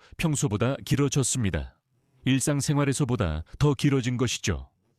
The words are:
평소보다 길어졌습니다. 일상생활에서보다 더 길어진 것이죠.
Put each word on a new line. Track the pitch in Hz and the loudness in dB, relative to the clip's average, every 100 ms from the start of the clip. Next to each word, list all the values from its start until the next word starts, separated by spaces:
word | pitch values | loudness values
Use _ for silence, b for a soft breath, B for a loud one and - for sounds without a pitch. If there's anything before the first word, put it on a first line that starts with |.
| B - | B -4
평소보다 | 165 143 - 98 113 139 | -2 0 0 0 0 -2
길어졌습니다. | - 123 143 143 123 131 101 80 71 - _ _ _ _ | -2 0 2 0 0 0 0 -2 -6 -14 _ _ _ _
일상생활에서보다 | - 135 156 143 131 143 139 131 117 120 90 78 B B | 0 0 2 0 0 2 2 0 0 0 0 -2 B B
더 | 147 | 2
길어진 | 139 147 139 123 123 | 4 2 2 0 0
것이죠. | 123 - - 73 65 _ _ | -2 -2 -4 -4 -8 _ _